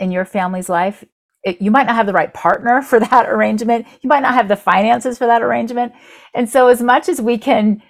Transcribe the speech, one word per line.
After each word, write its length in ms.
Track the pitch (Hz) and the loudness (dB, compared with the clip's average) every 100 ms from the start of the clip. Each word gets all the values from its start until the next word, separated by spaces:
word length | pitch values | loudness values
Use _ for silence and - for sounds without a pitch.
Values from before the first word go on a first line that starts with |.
in 100 | 190 | -4
your 140 | 180 | -4
family's 440 | 185 208 185 185 180 | -4 -4 -4 -6 -4
life. 360 | 170 185 208 - _ _ _ | -2 -2 -6 -16 _ _ _
It, 160 | 196 180 | -10 -4
you 80 | 202 | 0
might 160 | 254 233 | 0 2
not 80 | |
have 120 | 233 202 | 0 0
the 60 | |
right 220 | 185 151 | 0 -2
partner 480 | - 175 202 233 254 | -2 -2 0 0 -2
<laughs> 80 | 269 | 0
for 80 | 233 | 0
that 300 | 214 247 226 | 4 2 2
arrangement. 580 | 220 214 220 233 233 226 _ | 0 0 -2 -2 -2 -4 _
You 60 | 262 | -2
might 120 | 294 | 0
not 120 | 262 | 2
have 140 | 247 196 | 0 0
the 80 | 202 | -2
finances 600 | - 185 220 240 254 240 | 0 2 2 0 -2 -2
for 100 | 240 | 0
that 160 | 233 | 2
arrangement. 500 | 226 233 233 240 240 - - - - | 0 -2 -4 -4 -6 -8 -20 -20 -10
And 140 | - 233 | -6 -2
so 160 | 269 254 | 2 4
as 160 | 240 | 4
much 260 | 240 262 359 | 2 0 0
as 120 | 294 | -2
we 180 | 226 240 | -2 -2
can 440 | 269 214 214 208 | 0 0 2 -2